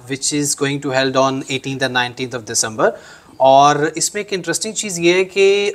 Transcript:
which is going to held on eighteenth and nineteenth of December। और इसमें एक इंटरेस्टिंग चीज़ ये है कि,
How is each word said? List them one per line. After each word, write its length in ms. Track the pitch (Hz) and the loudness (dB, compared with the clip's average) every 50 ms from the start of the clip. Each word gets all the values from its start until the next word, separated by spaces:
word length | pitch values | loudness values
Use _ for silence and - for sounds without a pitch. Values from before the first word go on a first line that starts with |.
| 123 120 | -6 -10
which 220 | 135 135 - - 151 | -8 -6 -4 -4 -2
is 120 | 147 147 | -2 -2
going 400 | 139 - - 143 139 143 143 143 | -2 -4 -2 -2 -2 -4 -4 -4
to 60 | 143 | -2
held 220 | 131 131 135 135 131 | 0 0 0 2 2
on 200 | 135 135 135 131 135 | 2 2 2 0 -4
eighteenth 420 | 139 - 135 127 - 135 135 127 135 | -6 -6 -8 -8 -6 -8 -6 -4 -4
and 80 | 127 | -2
nineteenth 500 | 123 123 123 120 120 - 127 120 127 123 | -2 -2 -2 -4 -4 -8 -8 -8 -8 -10
of 100 | 107 110 | -8 -6
December। 400 | 117 - 123 113 110 113 160 220 - - - - - - _ - - - | -4 -4 -4 -4 -2 0 0 0 0 -2 -10 -20 -20 -20 _ -14 -2 2
और 540 | 131 135 135 135 143 147 147 143 147 160 156 165 | 4 6 8 8 6 6 4 2 0 -2 -2 -4
इसमें 240 | - - - 208 | -6 -6 -6 -6
एक 120 | 202 - 208 | -8 -6 -6
इंटरेस्टिंग 400 | 185 165 170 156 - - 220 202 | -6 -4 -4 -6 -4 -6 -8 -8
चीज़ 280 | - - 208 180 170 | -8 -8 -8 -4 0
ये 120 | 170 170 180 | 2 4 4
है 100 | 190 190 | 4 2
कि, 480 | 190 - 202 196 196 196 202 202 208 - | 0 2 4 4 4 4 4 0 -2 -4